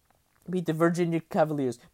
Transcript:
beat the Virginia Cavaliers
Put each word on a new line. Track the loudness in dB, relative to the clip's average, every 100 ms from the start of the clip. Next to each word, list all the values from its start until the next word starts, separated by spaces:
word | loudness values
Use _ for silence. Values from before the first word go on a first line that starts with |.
| _ _ _ _ -6
beat | -6 -2
the |
Virginia | 2 2 2 0 -2
Cavaliers | -2 0 2 2 -2 -4 -8